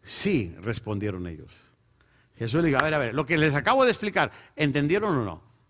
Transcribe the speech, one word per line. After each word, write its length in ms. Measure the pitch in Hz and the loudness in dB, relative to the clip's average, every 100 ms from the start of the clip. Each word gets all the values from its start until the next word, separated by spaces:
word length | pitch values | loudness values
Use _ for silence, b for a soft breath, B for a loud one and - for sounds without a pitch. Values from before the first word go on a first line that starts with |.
"Sí", 520 | - - 202 165 90 - | -8 -4 0 0 -2 -6
respondieron 640 | 101 110 110 104 104 92 87 | -6 -6 -4 -4 -4 -4 -8
ellos. 240 | 80 78 - _ _ _ _ b b b - | -10 -16 -20 _ _ _ _ b b b -8
Jesús 240 | 113 147 | -2 0
le 80 | 170 | 2
dijo, 100 | 135 | 2
"A 40 | |
ver, 100 | 156 | 2
a 40 | 151 | 0
ver, 160 | 120 | 0
lo 120 | 127 147 | -2 0
que 120 | 165 | 2
les 160 | 156 | 2
acabo 320 | 143 131 269 254 | 2 2 4 2
de 60 | |
explicar, 400 | - 208 190 143 B B - | 2 -2 0 0 B B -2
¿entendieron 600 | 147 139 147 196 208 143 | 0 2 2 2 2 0
o 80 | |
no?". 200 | 104 80 - _ | -2 -8 -18 _